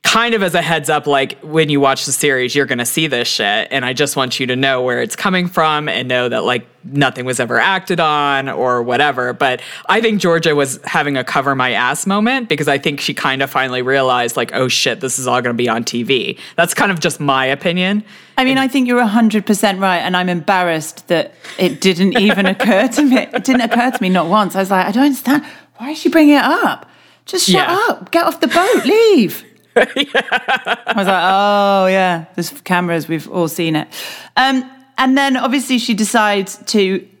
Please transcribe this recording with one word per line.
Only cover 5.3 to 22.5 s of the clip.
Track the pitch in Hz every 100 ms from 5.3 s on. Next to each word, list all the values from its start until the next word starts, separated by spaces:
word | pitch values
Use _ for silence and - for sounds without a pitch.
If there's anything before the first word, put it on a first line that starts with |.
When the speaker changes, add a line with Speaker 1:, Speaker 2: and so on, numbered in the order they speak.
| 185 180
Speaker 1:
from | 175 160 151 151
and | 92 127
know | 127 123
that, | 117 98
like, | 123 - _ -
nothing | 139 135 127 127
was | 123
ever | 120 120
acted | 147 247 - 175
on | 160 151 143 139 135
or | 82 127 123
whatever. | 120 123 147 127 123
But | 120 135 127 - - -
I | 202
think | 226 208
Georgia | 180 165 160 147
was | 139 - -
having | 170 147 139
a | 123
cover | 147 135 131
my | 127
ass | 107 123 147 196
moment, | 202 220 269 233
because | 151 156
I | 143
think | - 143
she | -
kind | 143 143 135
of | 135
finally | 135 131 123
realized, | 123 135 131 123 120 120
like, | 117 -
"Oh | 131
shit, | - - 107
this | 131 123
is | 127
all | 123
gonna | 123 120
be | 123
on | 127
T | 120 120
V." | 113 131 - - - -
That's | 170
kind | - 202
of | 175
just | 170 -
my | 147 131 131
opinion. | 139 180 175 185 208 214 - - -
Speaker 2:
I | 262
mean, |
Speaker 1:
And | 262
Speaker 2:
I | 262
think | 285 247
you're | 247
a | 233
hundred | 214 226 214 196
percent | 202 214 190
right, | 196 180
and | 151 185
I'm | 180
embarrassed | 175 151 190 180 160 156 - -
that | 165 - - - -
it | 185 -
didn't | 190 175 190 226
even | 208 190
<laughs> | 190